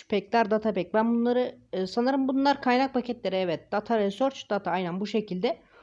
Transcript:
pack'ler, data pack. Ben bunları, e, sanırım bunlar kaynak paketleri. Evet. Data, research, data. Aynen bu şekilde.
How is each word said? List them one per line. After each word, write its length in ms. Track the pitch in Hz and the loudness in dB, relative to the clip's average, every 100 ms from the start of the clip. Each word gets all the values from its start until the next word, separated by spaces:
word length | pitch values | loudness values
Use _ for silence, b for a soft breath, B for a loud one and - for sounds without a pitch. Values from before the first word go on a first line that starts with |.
| - | -4
pack'ler, 420 | 202 196 233 214 | -4 0 0 2
data 220 | 220 220 | 0 0
pack. 200 | 185 175 | -2 0
Ben 220 | 220 226 233 | 0 2 2
bunları, 400 | 240 247 247 - _ | 2 0 -2 -6 _
e, 140 | 185 185 | -4 -2
sanırım 400 | 240 247 277 262 | 0 0 0 0
bunlar 340 | 269 277 277 | 2 2 2
kaynak 320 | 254 247 269 | 2 2 2
paketleri. 420 | 262 - 233 190 190 | 0 -4 -4 -2 -2
Evet. 360 | 180 156 - | 0 -2 -4
Data, 280 | 208 208 226 | -4 0 0
research, 500 | 202 196 269 - - | 0 0 -2 -2 -4
data. 220 | 202 180 | -4 -2
Aynen 280 | 180 180 185 | -2 -2 -4
bu 80 | 202 | -2
şekilde. 500 | 220 214 180 233 330 b b | -2 -2 -2 -2 -4 b b